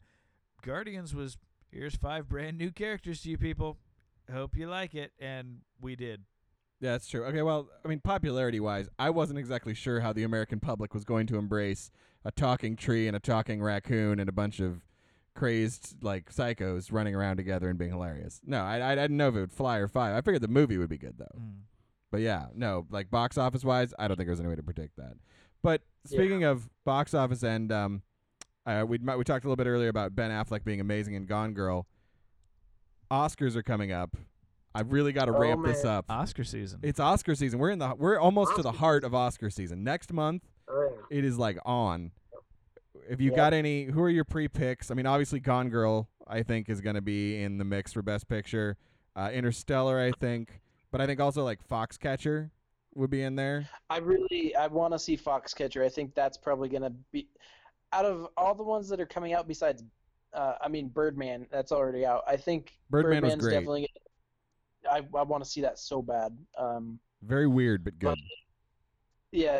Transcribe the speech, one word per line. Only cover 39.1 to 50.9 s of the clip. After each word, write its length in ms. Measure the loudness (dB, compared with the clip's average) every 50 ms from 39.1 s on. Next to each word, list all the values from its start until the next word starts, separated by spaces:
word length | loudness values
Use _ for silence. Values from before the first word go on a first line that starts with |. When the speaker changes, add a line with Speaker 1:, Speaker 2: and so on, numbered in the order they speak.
| 2
Speaker 2:
Oscar 340 | 2 2 2 0 -2 -4 -6
season. 340 | -4 -4 -6 -6 -6 -4 -2
Next 280 | -2 -4 -4 -4 -4
month, 320 | -2 0 0 0 0 -2 -6 -12 _ _ _ -4
Speaker 3:
Oh, 380 | 0 0 0 0 -2 -4 -8 -4
yeah. 60 | 0 0
Speaker 2:
it 60 | 2
is, 120 | 2 2 2
like, 200 | 0 0 0 -2 -2
on. 460 | -2 0 2 2 0 0 -2 -4 -8 -12 -16 -20 _ -20 -20 -20 _ -20 -20 _ _ _ -20 _ _ -20 -16 -10 -6
If 140 | -2 2
you 80 | 4 4
Speaker 3:
Yeah. 40 | 6
Speaker 2:
got 180 | 6 6 6 6
any, 320 | 4 2 0 0 -2 -2
who 160 | -2 0 2
are 80 | 4 4
your 140 | 4 2 2
pre-picks? 680 | 0 0 -2 -2 -2 -2 0 0 0 -2 -4 -6 -6
I 40 | -4
mean, 100 | -2 0
obviously 340 | 2 2 2 2 0 -2 -2
Gone 300 | 0 2 2 2 2 2
Girl, 400 | 2 2 4 4 4 2 0 -4 _ -18 -12
I 160 | -6 -4 -4
think, 280 | -2 0 -2 -2 -2 -2
is 120 | -4 -4
gonna 200 | -2 -2 -2 -2
be 400 | -2 -2 -2 0 0 -2 -2 -2
in 160 | -4 -4 -4 -4
the 80 | -2
mix 280 | -2 -2 -2 -4 -4 -6
for 80 | -4
Best 260 | -2 -2 -2 -2 -2 -4
Picture. 500 | -4 -4 -4 -2 -2 0 0 0 -2 -6 _ _ _ _ _ _ -8
Uh, 140 | -6 -4 -4
Interstellar, 680 | -2 0 0 0 0 -2 -2 0 2 2 4 4 4 4
I 120 | 2 2
think, 500 | 0 0 0 -2 -2 -2 -4 -8 -12 -20 -20 _ _ _ _
but 120 | _